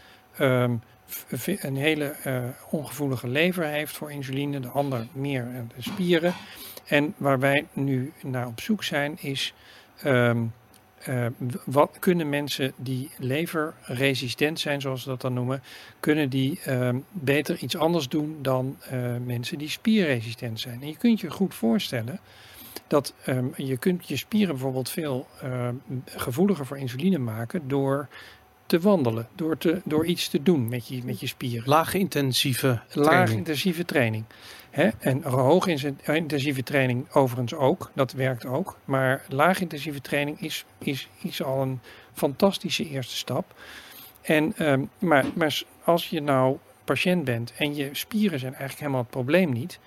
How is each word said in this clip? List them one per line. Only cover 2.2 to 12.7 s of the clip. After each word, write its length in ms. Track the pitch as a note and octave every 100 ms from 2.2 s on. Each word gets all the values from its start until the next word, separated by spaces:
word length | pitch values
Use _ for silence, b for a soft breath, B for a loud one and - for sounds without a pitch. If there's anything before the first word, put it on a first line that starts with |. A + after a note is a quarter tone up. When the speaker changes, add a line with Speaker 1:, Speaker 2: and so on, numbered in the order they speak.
| C#3+ B2+ B2 - -
Speaker 1:
ongevoelige 580 | E3 C3 - C#3 B2+ A#2+
lever 360 | C#3 F3 F3+
heeft 320 | D3+ D3 D3+ -
voor 160 | D3+
insuline, 480 | C#3+ C3+ C3+ C#3+ C#3+
de 80 | B2
ander 380 | C#3 C#3+ B2+ A#2
meer, 300 | C3+ C#3 C3+ A#2+
eh, 60 | B2+ A#2 -
de 60 |
spieren. 520 | - - F3 E3+ F3 F3 B B B B -
En 280 | D3 D3+ -
waar 220 | C#3 C3+
wij 280 | C#3 C#3+ C#3+
nu 400 | - C#3 C3 C3+ -
naar 240 | C#3+ B2+ B2
op 140 | A#2
zoek 240 | - G#3
zijn 320 | - D3+ C#3+ D#3+
is, 340 | C#3+ C3+ - - b b b b
ehm, 420 | D3+ B2 A#2+ A#2 A2+ - - - _ _
eh, 240 | - B2+ A#2+ B2+
w-, 180 | B2 -
wat 320 | - C3+ D#3 -
kunnen 300 | - F3 D3+
mensen 440 | C#3+ C#3+ - C3+